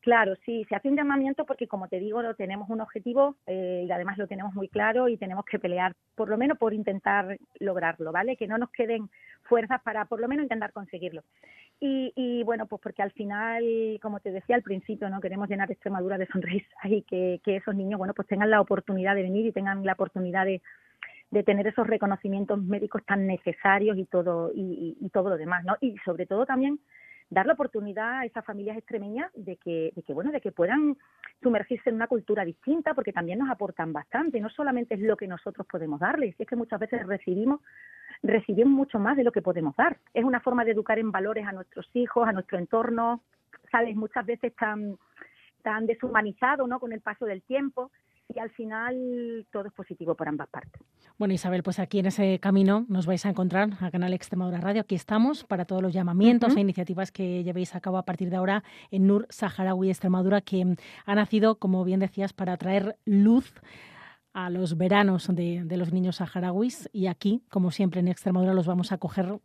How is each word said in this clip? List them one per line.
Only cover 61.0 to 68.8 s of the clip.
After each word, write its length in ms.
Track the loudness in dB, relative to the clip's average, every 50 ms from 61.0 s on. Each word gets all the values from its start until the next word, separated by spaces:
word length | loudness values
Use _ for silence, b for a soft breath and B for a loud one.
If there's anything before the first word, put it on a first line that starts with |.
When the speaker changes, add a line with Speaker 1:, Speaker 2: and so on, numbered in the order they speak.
| B
Speaker 2:
ha 100 | 0 2
nacido, 440 | 2 2 4 4 6 6 6 4 4
como 240 | 2 0 2 2 2
bien 160 | 2 2 2
decías, 320 | 2 0 0 -2 -4 -4
para 240 | -2 -4 -4 -2 -2
traer 400 | -2 -2 0 2 2 2 0 -6 _ _
luz 500 | 4 6 8 8 8 8 6 4 0 _ -20 B B B B B B B B B B B B B _
a 180 | _ -8 -4 -4
los 280 | -2 0 0 0 0 2
veranos 500 | 2 4 6 6 6 6 4 2 2 0
de, 360 | 0 0 0 -2 -2 -4 -4
de 120 | -4 -2 -2
los 140 | -2 0
niños 240 | 0 0 0 0 0
saharauis. 720 | -2 -4 -4 -2 -2 -2 -2 0 0 0 0 -2 -6 -14 -10 _
Y 140 | -2 -2 -2
aquí, 360 | -2 _ 0 0 0 0 _ _
como 220 | 0 0 2 2
siempre, 280 | 2 2 0 0 2 2
en 80 | 2 0
Extremadura 460 | 0 0 -2 0 2 2 4 4 4
los 120 | 2 2
vamos 280 | 2 2 0